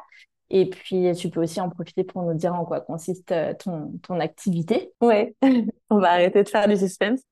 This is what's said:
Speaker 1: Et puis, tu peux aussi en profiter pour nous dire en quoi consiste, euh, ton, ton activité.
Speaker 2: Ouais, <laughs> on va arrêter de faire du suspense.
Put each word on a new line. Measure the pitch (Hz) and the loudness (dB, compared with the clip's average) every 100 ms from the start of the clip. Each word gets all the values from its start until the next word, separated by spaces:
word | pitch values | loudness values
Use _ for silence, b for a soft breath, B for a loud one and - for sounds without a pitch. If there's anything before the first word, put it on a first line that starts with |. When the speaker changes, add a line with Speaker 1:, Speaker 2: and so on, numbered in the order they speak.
| - b b _ _ | -12 b b _ _
Speaker 1:
Et | 190 185 | 0 0
puis, | 185 - 185 180 175 | -2 -6 0 0 0
tu | 180 | -4
peux | 165 | -4
aussi | 165 180 | -4 -2
en | 185 | -6
profiter | 170 170 - | -6 -8 -6
pour | 185 185 | -6 -4
nous | 175 | -4
dire | 160 180 175 | -2 -2 -2
en | |
quoi | 165 156 | -4 -6
consiste, | - 165 - 180 - | -6 -10 -8 -10 -4
euh, | 170 151 - | -2 -2 -6
ton, | - 165 151 170 - | -8 -8 -8 -12 -8
ton | 180 | -4
activité. | 160 - - 170 165 - - - | -4 -4 -4 -4 -2 -2 -4 0
Speaker 2:
Ouais, | 240 208 240 - | 2 4 2 0
<laughs> | 269 254 208 - _ | 2 4 0 -6 _
on | 208 | 2
va | 185 | 4
arrêter | 175 180 202 | 4 4 4
de | 202 | 2
faire | 220 208 | 2 2
du | 208 | 2
suspense. | 190 - 196 262 - | 0 0 -2 -2 -6